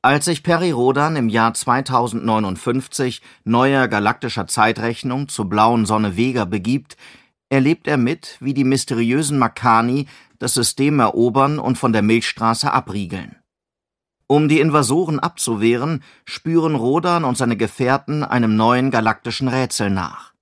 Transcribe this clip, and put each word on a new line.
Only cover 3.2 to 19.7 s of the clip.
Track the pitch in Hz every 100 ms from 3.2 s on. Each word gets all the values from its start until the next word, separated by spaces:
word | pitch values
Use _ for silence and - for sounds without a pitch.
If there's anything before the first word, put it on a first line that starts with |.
| - _
neuer | - 120 135 135 123
galaktischer | 107 101 117 123 113 92
Zeitrechnung | - 110 113 113 117 127 127 143
zur | - 101
blauen | 104 110 120 104
Sonne | 107 107 90
Vega | 123 123
begibt, | 98 104 95 139 - - - - _ _ _
erlebt | 135 135 165 -
er | 147
mit, | 120 165 - -
wie | 127
die | 139
mysteriösen | 131 135 - 117 117 131 151 143
Makani | 117 - 120 113 117 135 143 - _ _
das | 123
System | - 120 - 139 151
erobern | 110 - 117 123 139 151
und | - 123
von | 127
der | 110
Milchstraße | 104 117 - - 113 117 -
abriegeln. | 135 - 101 92 92 - - _ _ _ _ _ _ _ _ _
Um | 143 151
die | 156
Invasoren | 156 151 123 147 175 151
abzuwehren, | 170 - - 110 110 120 143 160 - _
spüren | - - 165 165 160
Rodan | 147 117 143 175 175
und | 147 120
seine | 123 110
Gefährten | 110 - 127 135 - 151
einem | 147 123 113
neuen | 107 113 123 131
galaktischen | 123 110 107 - - 131
Rätsel | 131 127